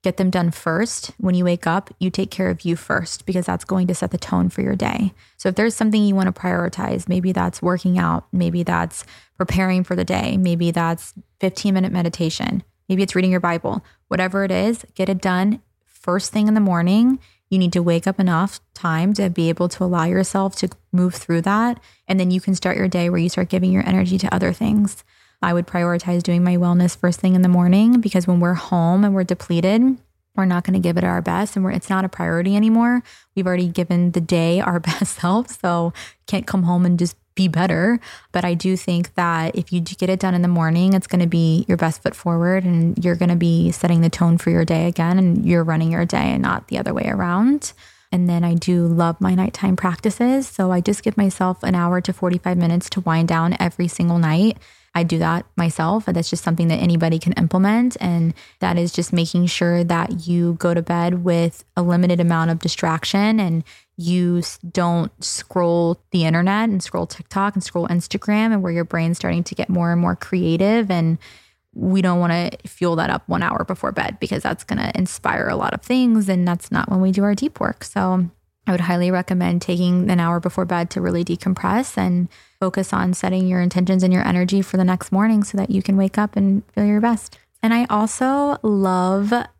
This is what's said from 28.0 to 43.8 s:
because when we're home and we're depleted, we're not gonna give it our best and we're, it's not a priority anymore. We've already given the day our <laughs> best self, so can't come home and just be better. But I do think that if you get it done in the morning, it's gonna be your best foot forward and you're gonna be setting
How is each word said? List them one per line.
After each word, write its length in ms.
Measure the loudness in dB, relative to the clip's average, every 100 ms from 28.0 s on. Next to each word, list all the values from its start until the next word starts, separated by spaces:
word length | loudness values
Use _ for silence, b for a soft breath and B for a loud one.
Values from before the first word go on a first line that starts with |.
because 240 | 2 0 2
when 140 | 2
we're 120 | 2
home 520 | 0 0 0 2 4
and 100 | 2
we're 100 | 2
depleted, 720 | 0 -4 -2 0 2 4 2 0 _ _ _ -2
we're 80 |
not 200 | 0 0
gonna 160 | 0 0
give 180 | 2 0
it 60 |
our 180 | 0 0
best 340 | 0 -2 -2 -2
and 80 |
we're, 60 | -2
it's 180 | -2 -2
not 160 | -2
a 60 | -2
priority 460 | -4 -2 0 0 2
anymore. 460 | 4 4 4 0 B B B
We've 120 | -4 -2
already 220 | 0 0
given 420 | -2 0 2 2
the 100 | 0
day 400 | 0 2 2 2
our 180 | 0 -2
<laughs> 0 |
best 380 | -4 -4 -4 -2
self, 400 | 0 0 -2 -4
so 360 | -2 0 -2 B B B -6
can't 200 | -6 -2
come 180 | 0
home 200 | 2 2
and 140 | 2 2
just 180 | 0 -4 _
be 140 | -2 0
better. 520 | 2 0 2 0 0 B B B
But 120 | -4
I 80 | -2
do 240 | 0 0 -2
think 380 | -2 -2 -2
that 420 | -2 -2 0 -2 -4
if 160 | -4
you 80 | -4
get 300 | -4 -4 -2
it 100 | 0
done 140 | 0
in 80 | 2
the 60 | 2
morning, 440 | 2 2 2 4
it's 140 | 2 0
gonna 200 | 0 2
be 380 | 2 2 2 2
your 100 | 0
best 240 | 0 -2
foot 120 | -6
forward 500 | -4 -2 0 2 2
and 380 | 2 2 2 0
you're 140 | 0 0
gonna 180 | 2
be 380 | 2 2 2 2
setting 300 | 0